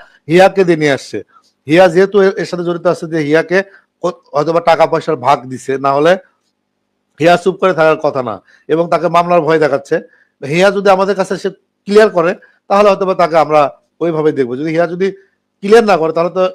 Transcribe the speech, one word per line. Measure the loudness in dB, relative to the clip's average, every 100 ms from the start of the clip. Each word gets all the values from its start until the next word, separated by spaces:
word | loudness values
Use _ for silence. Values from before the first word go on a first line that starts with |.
| -6 _ 0
হিয়াকে | 4 4 2
দিয়ে | 0 0
নিয়ে | 0
আসছে। | -2 -6 -14 -14 _ _ _ 0
হিয়া | 4 4
যেহেতু | 4 2 2
এর, | 2 0
এর | -6
সাথে | -6
জড়িত | -6 -4 -2
আছে | -4 -4
যে | -4
হিয়াকে | 0 0 0 -2 -4 _ _ _
কো-, | -8 -8 _
হয়তোবা | -4 0 0
টাকা | 2 2 2
পয়সার | 0 -4 -4
ভাগ | 0 -2 -4
দিছে, | -12 -8 -4
না | -2
হলে | 0 2 0 -4 _ _ _ _ _ _ _ _ -2
হিয়া | 2 2
চুপ | 0 -2
করে | -2
থাকার | 0 0 0
কথা | -2 -4
না, | -6 -10 _ _ -4
এবং | -4 -2
তাকে | -2 0
মামলার | 0 2 0
ভয় | 2 0
দেখাচ্ছে। | 0 -2 -4 -6 -6 _ _ _ -6
হিয়া | 0 0
যদি | 2 2
আমাদের | 2 0 -2
কাছে | -4
এসে | -6 -8 -10 _ _ 0
ক্লিয়ার | 2 4
করে | 2 -2 -4 _ _ -2
তাহলে | 2 2
হয়তোবা | 2 -2 0
তাকে | 0 2
আমরা | 2 2 0 -4 _ _
ওইভাবে | -4 -2 -2
দেখবো। | -2 -4 -4
যদি | -4
হিয়া | -2 -2
যদি | -2 -6 -6 _ _ _ _
ক্লিয়ার | 2 2
না | 4 0
করে | 0
তাহলে | -2 -2
তো | -2 -4